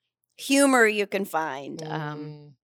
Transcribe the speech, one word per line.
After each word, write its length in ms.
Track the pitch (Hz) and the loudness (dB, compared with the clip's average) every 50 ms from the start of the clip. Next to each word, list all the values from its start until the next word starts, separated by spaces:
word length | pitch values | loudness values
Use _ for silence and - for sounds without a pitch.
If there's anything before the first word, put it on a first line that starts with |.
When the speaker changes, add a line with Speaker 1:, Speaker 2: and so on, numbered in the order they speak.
| _ _ _ _ _ _ _ | _ _ _ _ _ _ _
Speaker 1:
humor 520 | - - - 277 277 285 269 262 247 226 214 | -12 -4 0 4 4 6 6 6 6 6 4
you 180 | 214 208 202 190 | 4 2 -2 -2
can 180 | - 190 196 | -2 -4 -4
find, 560 | 190 - 156 160 156 131 139 139 139 143 - 156 | -2 -4 -4 -4 -4 -6 -10 -10 -12 -12 -12 -10
um, 360 | 156 156 156 156 147 151 151 | -8 -6 -6 -6 -6 -8 -10
Speaker 2:
Mm. 340 | 151 151 151 147 147 147 139 _ | -12 -14 -14 -16 -20 -20 -20 _